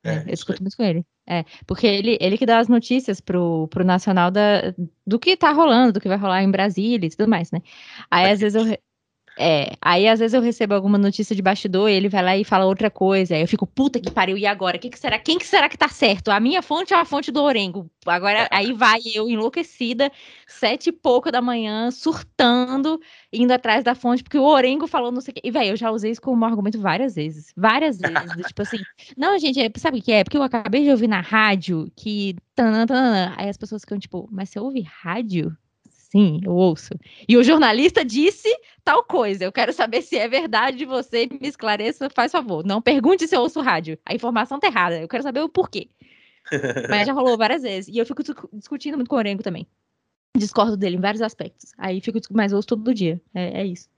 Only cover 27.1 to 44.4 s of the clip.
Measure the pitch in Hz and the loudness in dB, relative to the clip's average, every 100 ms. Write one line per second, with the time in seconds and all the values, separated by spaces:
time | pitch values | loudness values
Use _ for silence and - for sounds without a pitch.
27.1 | 170 151 156 - - 214 240 302 202 180 | -4 -8 -8 -16 0 2 2 0 -2 -2
28.1 | 156 175 170 180 - 208 220 190 _ - | -2 -4 -10 -10 -8 -6 -8 -10 _ -20
29.1 | - 330 403 294 262 226 - 320 254 220 | -4 0 0 0 0 -2 -2 -4 -2 2
30.1 | 214 185 294 269 240 196 247 285 254 226 | 2 2 0 0 -2 0 2 4 4 4
31.1 | 196 165 214 214 196 165 165 160 _ 214 | 0 0 2 4 2 -2 -4 -6 _ -8
32.1 | 208 196 175 _ - 226 220 233 254 254 | -6 -6 -8 _ 0 2 2 2 2 2
33.1 | 202 180 - 202 202 214 214 - 202 - | 2 -2 -4 -8 -8 -12 -12 -8 -10 -8
34.1 | 180 208 196 190 208 247 269 165 - 175 | -12 -10 -10 -10 -8 -6 -6 -8 -12 -8
35.1 | 202 226 175 165 160 _ _ _ _ _ | -6 -4 -2 -4 -8 _ _ _ _ _
36.1 | 202 196 156 185 175 185 156 - - - | 4 4 2 -2 2 2 2 -8 -16 -16
37.1 | - - 240 247 311 254 220 330 - 262 | -14 4 6 8 6 4 4 2 2 -2
38.1 | 220 330 - 427 480 _ _ - 427 - | 2 0 2 -2 -2 _ _ 0 0 2
39.1 | 330 208 196 185 247 226 - 226 233 349 | -2 0 -2 -4 -2 -2 0 -2 -2 -2
40.1 | 254 233 262 320 214 254 254 277 262 247 | -4 -2 -2 0 0 0 -4 -6 -6 -4
41.1 | 233 247 277 277 - 220 208 220 - 269 | -4 -4 -6 -10 -6 -4 -2 -4 -6 -6
42.1 | - 240 349 247 160 185 202 240 277 254 | -2 -2 -2 -4 -6 -2 0 2 2 4
43.1 | 370 320 269 240 330 262 165 165 156 - | 2 0 0 0 -2 -2 -2 -4 -12 -8
44.1 | 226 233 233 | -6 -2 -2